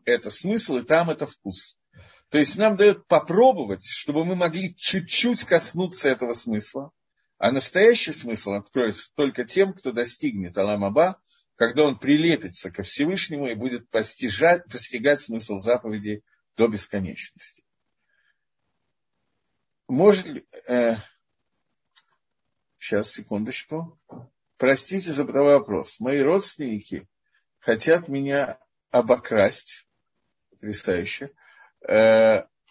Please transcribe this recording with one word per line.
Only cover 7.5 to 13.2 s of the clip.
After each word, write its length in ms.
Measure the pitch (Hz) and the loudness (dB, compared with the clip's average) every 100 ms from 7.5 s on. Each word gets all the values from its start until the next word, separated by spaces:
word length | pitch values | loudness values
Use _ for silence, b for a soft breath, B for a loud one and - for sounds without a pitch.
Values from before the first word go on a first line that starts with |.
настоящий 640 | 135 - 185 220 233 160 | 0 -2 4 6 6 0
смысл 400 | 147 120 110 101 | -6 -4 -4 -4
откроется 580 | 101 - 131 113 101 - - | -6 -4 -2 -2 -2 -8 -2
только 300 | 135 127 117 | -2 -2 -4
тем, 280 | 185 196 | 0 0
кто 180 | - 131 | -2 -8
достигнет 640 | 117 120 - 147 101 90 98 | -4 -4 -4 -6 -6 -6 -2
Алам 260 | 101 104 98 | -2 0 0
Аба, 360 | 120 185 190 _ _ _ - | 2 2 0 _ _ _ -2
когда 280 | 117 131 | 0 4
он 160 | 147 107 | 2 2
прилепится 720 | 131 151 165 156 92 - 90 | 2 2 4 0 -4 -10 -10
ко 100 | 90 | -8
Всевышнему 640 | 95 - 151 190 | -6 -2 -2 -2